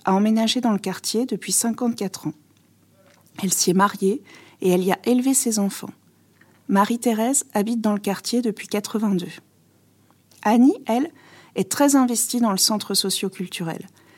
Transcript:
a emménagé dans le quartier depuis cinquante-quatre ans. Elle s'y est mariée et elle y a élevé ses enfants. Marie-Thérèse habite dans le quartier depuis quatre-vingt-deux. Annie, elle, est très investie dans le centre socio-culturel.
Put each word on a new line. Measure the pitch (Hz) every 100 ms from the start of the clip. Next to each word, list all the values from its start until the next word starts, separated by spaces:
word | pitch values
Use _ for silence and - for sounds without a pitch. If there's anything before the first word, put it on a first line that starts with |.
a | -
emménagé | 196 214 220 220 247
dans | 233
le | 202
quartier | 185 185 - 214 254
depuis | 202 -
cinquante-quatre | 185 233 226 240 233 196 - -
ans. | - _ _ _ _ _ _ _ _ _ -
Elle | 190
s'y | - -
est |
mariée | 180 202 208 190 254 - - - _
et | 190
elle | 180
y | 185
a | 180 -
élevé | 247 254
ses | 269 240 214
enfants. | 196 - - - _ _ _ _ _ _ -
Marie-Thérèse | 196 208 233 240 214 226 277 -
habite | 214 202 233
dans | 214
le | 208
quartier | 202 190 - 240
depuis | 240 196 -
quatre-vingt-deux. | 208 208 220 214 185 160 - - _ _ _ _ _ _ _ _ _
Annie, | 208 233 262 403 -
elle, | 233 320 - - - - -
est | 185
très | - 285 269
investie | 247 233 - 240
dans | 233
le | 190
centre | - 214 -
socio-culturel. | 196 196 185 - - 180 - 170 - - _ _